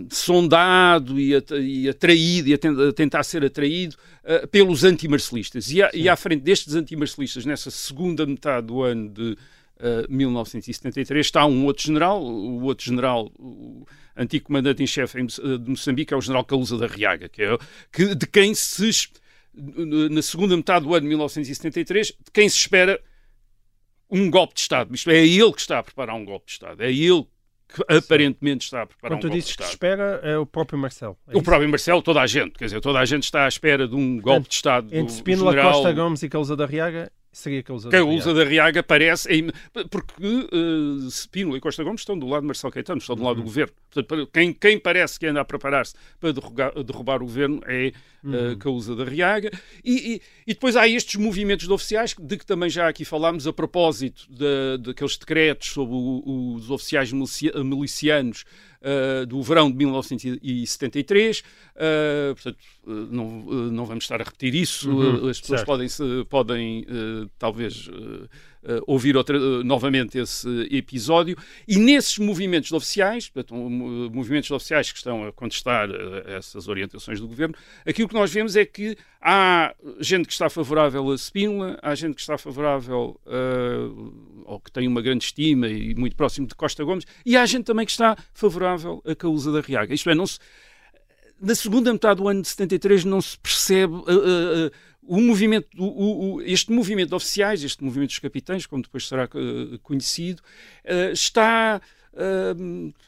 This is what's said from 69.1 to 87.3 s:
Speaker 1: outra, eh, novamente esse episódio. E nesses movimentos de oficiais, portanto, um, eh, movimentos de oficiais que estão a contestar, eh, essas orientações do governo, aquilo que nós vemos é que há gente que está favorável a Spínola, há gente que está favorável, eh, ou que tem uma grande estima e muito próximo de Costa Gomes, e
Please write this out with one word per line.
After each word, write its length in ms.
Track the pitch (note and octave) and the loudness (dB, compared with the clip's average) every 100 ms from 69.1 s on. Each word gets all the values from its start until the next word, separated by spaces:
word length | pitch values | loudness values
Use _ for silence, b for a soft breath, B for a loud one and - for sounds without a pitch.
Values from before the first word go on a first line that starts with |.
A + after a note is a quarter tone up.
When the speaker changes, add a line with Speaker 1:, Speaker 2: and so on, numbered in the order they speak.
| C3+ | 2
Speaker 1:
outra, 220 | B2+ C#3+ | 2 0
eh, 260 | C3+ B2 | 0 0
novamente 540 | B2 C#3+ C#3 C3+ A2+ B2+ | 0 0 2 0 -2 -4
esse 300 | A2+ - B2 A#2+ A2 | -6 -8 -6 -6 -4
episódio. 680 | C3+ - C3 A2+ E3 E3+ F3+ B B B | -4 -4 -6 2 2 2 -4 B B B
E 100 | G3+ | 4
nesses 400 | A#3 C#4+ - - | 6 6 4 -2
movimentos 500 | G#3 F3 F#3+ E3+ - | -2 -2 0 -2 0
de 60 | D#3+ | -4
oficiais, 540 | - G3+ G3 A#3 - | -2 0 0 -2 -8
portanto, 260 | C3+ B2 A#2+ | -12 -10 -10
um, 520 | A#2+ B2 B2 A#2+ A#2+ | -6 -6 -6 -8 -8
eh, 20 | |
movimentos 340 | A#2+ A#2 D3 B2+ | -6 -4 -4 -2
de 60 | |
oficiais 380 | C#3 - D#3 A#2+ | -6 -2 -2 -2
que 60 | - | -6
estão 280 | B2+ A2+ G#2+ | -8 -8 -8
a 40 | |
contestar, 560 | - A#2 - B2+ A#2+ G#2 | -10 -8 -6 -2 0 -2
eh, 460 | F#2+ F#2+ F#2+ F#2 F#2+ | -6 -10 -12 -10 -12
essas 300 | - G2+ F#2 | -14 -14 -8
orientações 500 | G2 G2+ - - G#2+ | -6 -6 -10 -10 -10
do 80 | A2+ | -10
governo, 280 | A#2+ D#3+ - b b - | -6 -6 -6 b b -6
aquilo 220 | D#3 A3 | -4 -2
que 80 | A3 | 0
nós 160 | G3 | 0
vemos 240 | G3+ A3 G3 | 0 -2 0
é 100 | G3+ | -2
que 320 | - G#3+ G#3 b b | -4 -10 -10 b b
há 540 | E3 G3 F#3 F3 D#3 - C#3+ - | 2 4 4 4 0 -4 -16 -8
gente 260 | D3 F#3 D3+ | 0 0 0
que 80 | |
está 160 | - D#3+ | -2 -2
favorável 640 | E3+ C3 D#3 D3 C3+ C3+ | -2 -2 2 2 2 -2
a 40 | C3+ | -4
Spínola, 600 | - G3 G#3 G3+ F#3+ - | -4 -2 -2 -2 -6 -8
há 120 | D3 C#3+ | -6 -4
gente 200 | D#3+ - | -6 -6
que 60 | |
está 160 | - D3 | -6 -6
favorável, 800 | D3 C3+ D3 C#3 B2 B2 A#2+ - - | -8 -4 -2 -2 -2 -4 -4 -8 -8
eh, 1160 | B2+ C3 B2+ B2 A#2+ A#2 A2 A2 A2+ - - - | -4 -2 -2 -2 -4 -8 -10 -16 -18 -20 -20 -16
ou 140 | G2+ | -16
que 120 | - | -10
tem 160 | C3 B2+ | -4 -2
uma 140 | A#2+ | -2
grande 240 | A#2+ B2+ - | -2 -4 -4
estima 420 | - D#3 C3+ A#2 | -2 0 2 0
e 240 | G#2+ A2 | -4 -4
muito 220 | A2+ B2+ - | -4 -4 -2
próximo 320 | C3+ - A#2+ | -2 -2 -8
de 80 | - | -6
Costa 280 | F#3+ - | -6 -4
Gomes, 220 | D3+ F#3 - b | -4 -6 -8 b
e 120 | B3 | 2